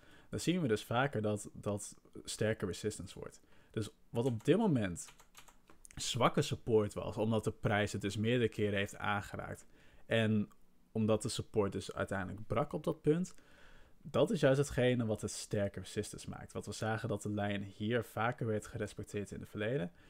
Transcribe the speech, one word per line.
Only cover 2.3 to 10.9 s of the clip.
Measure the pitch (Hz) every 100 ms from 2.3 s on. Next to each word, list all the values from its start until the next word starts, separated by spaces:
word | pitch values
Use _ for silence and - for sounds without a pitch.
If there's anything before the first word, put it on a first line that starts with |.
| - 107 113 98
resistance | 85 107 - 87 -
wordt. | - - - - -
Dus | - 104 - -
wat | -
op | 127 113
dit | - 185
moment | 220 131 98 85 - - - - - - - - -
zwakke | - - 120 139 -
support | 147 123 - 110 101
was, | - - 104
omdat | 110 110
de | 110
prijs | - 117 104 104
het | 101
dus | 101 101
meerdere | 110 123 113
keren | - 104 98
heeft | 101 -
aangeraakt | 104 104 - 104 - - - - - - -
en | 113 110 107 104 - - - -